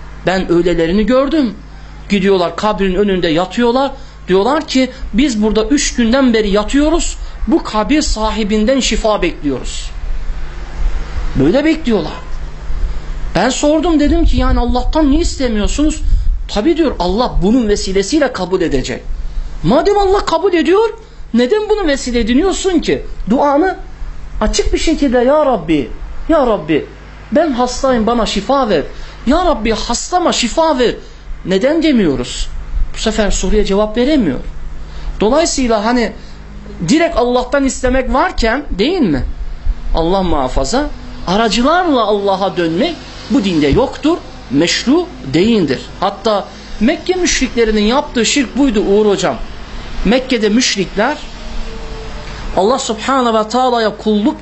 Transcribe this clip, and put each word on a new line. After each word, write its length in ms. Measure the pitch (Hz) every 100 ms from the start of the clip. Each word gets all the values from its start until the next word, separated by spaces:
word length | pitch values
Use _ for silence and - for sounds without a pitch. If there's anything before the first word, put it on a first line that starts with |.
| - - 170
Ben 260 | 185 180
öylelerini 540 | 170 175 165 165 196 214
gördüm. 480 | 254 277 320 247 - - - - - -
Gidiyorlar, 460 | 202 190 196 170 170
kabrin 400 | 214 196 196 180
önünde 320 | 208 190 175
yatıyorlar. 640 | 156 185 - 240 247 277 - - - -
Diyorlar 400 | 185 208 302 311
ki, 240 | 262 254 - -
"Biz 300 | 202 285 220
burada 220 | 214 208 214
üç 300 | 285 - -
günden 380 | 233 262 262
beri 160 | 226 214
yatıyoruz, 680 | 202 208 269 302 330 - - - - -
bu 160 | 294
kabir 380 | - 214 202 311
sahibinden 800 | - - 214 208 208 214 214 269
şifa 420 | - 220 220 208
bekliyoruz." 720 | 175 - 147 127 - - - - - - - - - - - - - - - - - -
Böyle 300 | 135 240 302
bekliyorlar. 460 | 269 240 214 156 - - - - - - - - - - - - -
Ben 140 | 226
sordum, 500 | 254 294 311 349 311
dedim 260 | 294 339 320
ki, 120 | 247
"Yani 220 | 254 247
Allah'tan 500 | 240 247 247 302 302
niye 100 | 302
istemiyorsunuz?" 800 | 339 - 254 214 202 - 311 302 - - - - -
"Tabii," 300 | 202 247 320
diyor, 180 | 302 -
"Allah 340 | 175 196 247 151
bunun 240 | 175 254 220
vesilesiyle 680 | 202 - 185 196 311 269
kabul 280 | 247 180 185
edecek." 420 | 165 135 123 113 - - - - - -
Madem 340 | 151 269 349 403
Allah 280 | 392 392 -
kabul 280 | 330 381
ediyor, 360 | 349 302 381 453 440 - - -
neden 360 | 226 247 427 415
bunu 180 | 415 349
vesile 320 | 277 - 240
ediniyorsun 600 | 208 247 381 320 381 339
ki? 260 | - 135 - - -
Duanı 480 | 254 277 285 381 339 - - - - - -
açık 320 | 214 220 -
bir 40 | 349
şekilde, 400 | - 311 285 247
"Ya 280 | 240 302 285
Rabbi, 460 | 226 160 156 117 - - - -
Ya 180 | 320 254
Rabbi, 380 | 202 156 147 - - - - -
ben 200 | 254 330
hastayım, 560 | 240 247 - 269 247 214
bana 180 | 240 202
şifa 440 | 214 190 277 240
ver. 140 | 170 - - - - -
Ya 180 | 311 359
Rabbi, 260 | 254 214
hastama 600 | 214 - 240 - 349 330
şifa 460 | 226 233 - 320 269
ver." 160 | 233 - - - - - -
Neden 380 | 185 247 330
demiyoruz? 640 | 320 247 180 131 120 - - - - - -
Bu 40 | -
sefer 340 | 220 214 202
soruya 340 | - 190 185 170
cevap 320 | 190 214 220
veremiyor. 420 | 247 311 185 123 - - - - - - - -
Dolayısıyla 680 | 202 285 330 - 254 220 214
hani 260 | 247 208 - - - - - - - 160
direkt 300 | 294 339 -
Allah'tan 480 | 240 247 247 285 269
istemek 480 | - 254 262 247
varken, 500 | 247 349 - 226 247 294
değil 300 | 170 240 381
mi? 220 | 226 139 - - - - - - - 170
Allah 280 | 165 190
muhafaza, 640 | 185 156 127 - 139 240 294 - - - -
aracılarla 760 | 190 226 202 254 349 359 262
Allah'a 560 | 208 208 196 190 190 170
dönmek 380 | 170 165 311 330 - - -
bu 140 | 226
dinde 240 | 196 165 143
yoktur, 500 | 147 254 - 294 349 - - -
meşru 540 | 139 175 - - 311 339 - 135
değildir. 460 | 139 214 226 156 117 - -
Hatta 460 | 185 196 226 208 - - - -
Mekke 340 | 214 311 -
müşriklerinin 680 | 370 339 - 254 240 220 214
yaptığı 440 | 208 262 285 254 214
şirk 320 | 294 240 220
buydu 220 | 285 214
Uğur 240 | 175 202 214
Hocam. 300 | 190 180 113 - - - - - - 185
Mekke'de 440 | 254 254 240 208
müşrikler 680 | 220 254 202 165 185 240 302 - - - - - - - - - - - - - -
Allah 220 | 190 262
Subhanahu 600 | - 214 - 269 233 220
ve 100 | 214
Taala'ya 480 | 247 262 240 220 208
kulluk 400 | 220 208 220 311